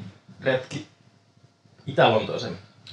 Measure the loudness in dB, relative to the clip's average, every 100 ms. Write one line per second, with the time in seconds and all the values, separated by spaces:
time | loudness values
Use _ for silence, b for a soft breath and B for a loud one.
0 | -12 -18 -20 -6 -2 -2 -4 -12 -12 _
1 | _ _ _ _ _ _ _ -14 -4 4
2 | 6 4 0 -4 -6 -10 -14 -20 -20